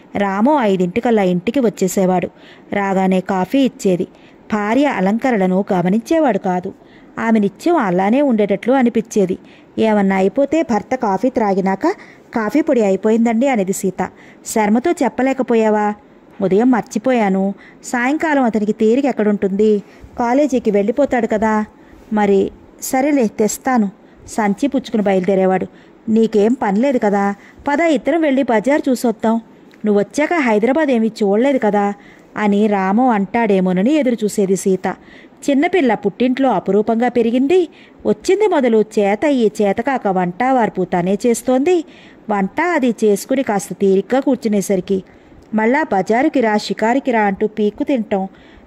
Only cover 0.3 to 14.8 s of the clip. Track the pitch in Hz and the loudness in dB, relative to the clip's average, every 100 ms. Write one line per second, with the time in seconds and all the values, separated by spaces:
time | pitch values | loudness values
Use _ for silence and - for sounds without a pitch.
0.3 | 190 247 302 214 190 180 233 247 220 185 | 0 2 2 2 0 -2 -2 0 2 2
1.3 | 180 233 277 226 - 185 202 185 180 180 | -2 -2 -2 -2 0 -2 0 0 0 -4
2.3 | - - - - 202 196 190 190 185 185 | -10 -20 -20 -8 -6 -2 0 0 0 -2
3.3 | 190 185 277 254 - 196 175 185 - - | -4 -2 0 0 0 -2 -2 -4 -12 -20
4.3 | - - 214 208 247 294 208 185 226 262 | -20 -6 -4 -2 0 0 0 -2 -2 -2
5.3 | 220 185 185 202 185 175 220 - 330 294 | 0 0 0 0 -2 0 -2 0 0 0
6.3 | 196 190 180 185 - - - - - 226 | 0 -2 -4 -6 -14 -20 -20 -18 -6 0
7.3 | 226 202 - 320 339 202 180 196 262 285 | 2 0 -2 -2 0 0 0 2 2 2
8.3 | 220 202 190 233 269 240 226 - 214 180 | 2 0 0 0 2 2 0 -2 0 0
9.3 | - - - - - 220 208 196 190 190 | -2 -10 -20 -10 -2 0 2 2 2 0
10.3 | 269 277 320 320 214 - 262 220 190 262 | 0 0 0 0 -2 -2 -4 -2 0 -2
11.3 | 254 208 196 190 190 311 415 - - - | 0 0 0 0 0 -2 -4 -10 -20 -8
12.3 | 240 214 294 320 247 202 190 214 226 233 | -6 -2 0 2 2 2 0 0 2 2
13.3 | 226 277 233 185 196 190 - 180 - - | 0 0 0 -2 -4 -4 -4 -8 -10 -20
14.3 | - - 226 208 226 | -20 -6 -2 2 2